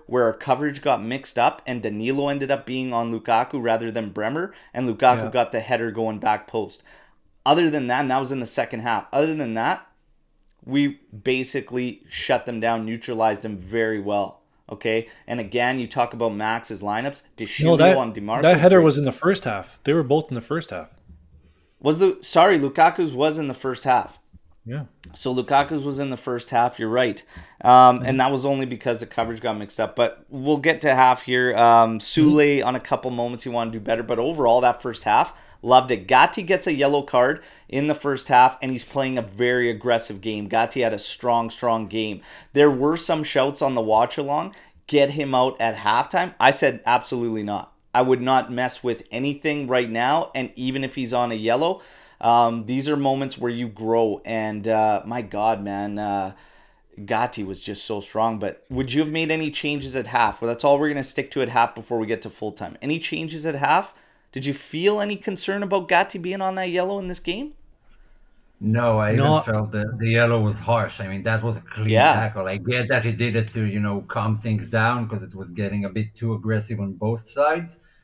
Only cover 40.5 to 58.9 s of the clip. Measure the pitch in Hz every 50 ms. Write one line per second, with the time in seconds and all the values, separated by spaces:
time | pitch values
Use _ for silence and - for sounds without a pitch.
40.5 | - 113 113 113 - 135 120 113 110 101 - - - - - 123 117 117 117 113
41.5 | - - - 120 113 113 110 92 98 110 110 107 104 - - - - - - -
42.5 | - 143 147 147 139 123 131 147 160 165 - - 170 156 151 - - 143 131 139
43.5 | 143 143 156 135 131 123 113 107 107 110 120 120 - - 143 139 143 151 165 190
44.5 | 202 - - _ _ _ _ - 151 147 139 139 143 151 147 139 131 127 127 131
45.5 | - - 117 113 110 - - 104 107 120 139 - - 180 175 185 - - - 131
46.5 | 139 - - 139 123 113 - - 120 123 - - 139 123 120 117 113 110 104 101
47.5 | 104 95 - - _ _ _ _ - 120 127 127 131 123 120 131 131 131 120 117
48.5 | 123 123 123 127 - - - 123 117 117 - - - 117 131 143 143 139 - 156
49.5 | 147 147 143 123 127 127 123 113 113 113 120 127 147 165 165 - - 131 127 -
50.5 | - - 127 131 131 139 135 135 - 139 131 113 123 123 123 120 117 107 107 113
51.5 | 117 131 156 170 190 185 - - - - - - _ _ - 117 117 120 120 117
52.5 | 117 117 113 107 127 131 135 147 151 143 139 135 135 135 139 131 - - 120 120
53.5 | 120 117 123 117 104 98 113 110 113 117 113 110 101 82 - - 113 110 107 107
54.5 | 107 104 101 113 110 107 110 110 107 98 - 104 117 123 113 95 - 101 104 110
55.5 | 113 101 101 101 101 98 101 104 101 104 104 104 101 98 95 95 101 - - -
56.5 | _ - _ _ _ _ _ _ _ - 104 98 120 107 120 120 - 117 104 92
57.5 | 95 85 - - 104 98 - - 113 101 98 - - 113 110 117 113 107 104 95
58.5 | - - _ _ 127 123 139 127